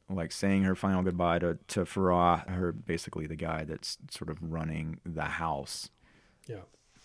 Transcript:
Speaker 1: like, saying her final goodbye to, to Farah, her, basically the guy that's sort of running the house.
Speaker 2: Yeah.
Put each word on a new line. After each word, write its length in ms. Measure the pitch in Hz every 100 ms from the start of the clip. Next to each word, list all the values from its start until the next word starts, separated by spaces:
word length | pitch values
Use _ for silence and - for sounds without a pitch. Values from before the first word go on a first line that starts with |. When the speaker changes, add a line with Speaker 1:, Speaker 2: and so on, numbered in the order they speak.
| -
Speaker 1:
like, 220 | 95 82
saying 320 | - 101 98
her 100 | 95
final 280 | 92 98 92
goodbye 360 | 92 90 85 85
to, 180 | 87 82 -
to 180 | 104 87
Farah, 600 | - 92 90 87 85 -
her, 220 | 90 90
basically 540 | 82 - 82 - 82 78
the 100 | 80
guy 280 | 82 80
that's 320 | 76 78 - - 139
sort 180 | - 82
of 80 | 80
running 580 | 82 80 80 80 78 - 87
the 180 | 78
house. 640 | 76 76 82 71 67 - - _ _ _ _ _ -
Speaker 2:
Yeah. 140 | 107 92 _ _ _